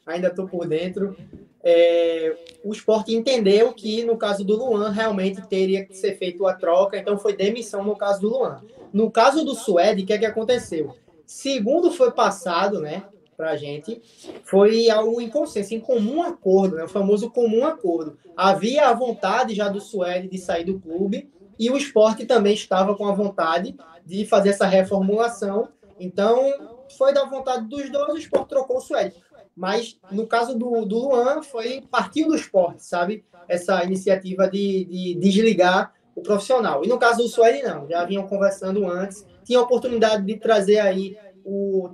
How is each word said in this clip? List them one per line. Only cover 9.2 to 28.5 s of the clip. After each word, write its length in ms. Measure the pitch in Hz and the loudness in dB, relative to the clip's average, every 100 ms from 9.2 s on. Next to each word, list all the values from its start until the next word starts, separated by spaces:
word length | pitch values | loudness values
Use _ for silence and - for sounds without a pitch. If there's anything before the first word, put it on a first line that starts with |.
| 254 294 | 4 4
do 100 | 269 | 0
Suede, 480 | 240 - 170 196 196 | -4 0 2 4 2
o 40 | 190 | 0
que 60 | |
é 60 | 208 | -2
que 80 | 214 | -2
aconteceu? 680 | 220 226 247 - 165 139 - _ _ - | -2 -2 -2 -2 -6 -6 -10 _ _ -20
Segundo 640 | - 269 269 208 320 349 | -10 -4 -2 0 2 2
foi 220 | - 247 | 2 2
passado, 680 | 233 214 190 185 170 202 196 | 2 0 0 -4 -2 0 -2
né, 220 | 151 175 - _ _ | -6 -8 -12 _ _
pra 220 | - 160 143 | -10 -6 -6
gente, 440 | 143 147 180 226 - _ - - | -6 -10 -10 -14 -16 _ -20 -20
foi 460 | - 190 208 226 226 | -2 4 6 6 4
algo 300 | 214 220 233 | 4 2 -2
em 80 | 233 | -4
consenso, 460 | 294 311 214 196 | -4 -4 -4 -6
em 60 | 226 | -6
comum 420 | - 240 208 302 | -2 0 0 -2
acordo, 540 | 349 339 185 190 190 160 | -4 -4 2 4 4 -2
né, 80 | |
o 40 | 165 | -6
famoso 420 | 202 196 208 233 | -2 0 0 0
comum 340 | 247 233 220 | 0 2 2
acordo. 540 | 294 320 180 165 151 - _ - | 0 0 -2 -2 -4 -12 _ 0
Havia 520 | 190 185 214 285 277 | 2 4 2 4 4
a 60 | |
vontade 600 | 220 247 220 190 226 233 | 4 0 -2 -2 0 0
já 140 | 202 202 | -2 -4
do 120 | 196 | -4
Suede 480 | - 202 180 180 185 | -8 -6 -4 -4 -6
de 100 | 185 | -8
sair 260 | - 170 | -4 -4
do 140 | 170 190 | -4 -6
clube 520 | 160 170 196 254 - _ - - | -8 -4 -4 -4 -10 _ -20 -4
e 120 | 226 | -2
o 60 | 277 | -2
Sport 480 | 285 214 214 214 226 | 0 4 4 4 0
também 260 | 240 202 | 2 4
estava 420 | 208 - 185 190 | 0 0 0 0
com 140 | 202 208 | 0 -2
a 40 | |
vontade 640 | 196 202 190 160 175 202 - - - | -2 -2 -2 -2 -2 -4 -10 -20 -20
de 220 | - 190 208 | -12 -8 0
fazer 240 | 208 196 | 2 4
essa 160 | 196 196 | 2 4
reformulação. 1000 | 190 190 196 190 214 233 233 202 202 254 _ _ - | 4 2 0 0 0 0 -2 -4 -4 -6 _ _ -16
Então, 840 | 185 185 208 240 269 277 302 - - - | -10 -2 2 2 2 -2 -8 -20 -20 0
foi 160 | 269 | 2
da 100 | 571 | 2
vontade 420 | 523 262 262 247 220 | 0 -4 -4 -4 -6
dos 220 | 285 269 | -8 -6
dois, 180 | 277 294 | -4 -4
o 60 | 311 | -4
Sport 300 | - - | -4 -4
trocou 300 | - | -2